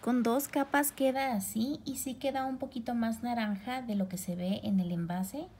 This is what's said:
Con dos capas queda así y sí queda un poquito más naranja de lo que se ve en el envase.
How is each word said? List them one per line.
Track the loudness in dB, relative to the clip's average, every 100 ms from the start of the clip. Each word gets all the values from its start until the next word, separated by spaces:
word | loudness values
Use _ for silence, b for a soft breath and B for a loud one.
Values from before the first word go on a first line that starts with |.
| 4
Con | 4
dos | 6 4 2
capas | 0 2 4 2
queda | 4 2 4 0
así | 0 -2 -2 0 -2
y | -4 -6
sí | -6
queda | -2 -2 0 -2
un | -2
poquito | -4 -6 -2
más | 0 0 0
naranja | -2 0 0 -2 -2 -6
de | -2 0
lo | 0
que | -2
se | -4 -2
ve | -2 -2
en | 2 2
el | 2
envase. | 0 -2 -2 -2 -6 -8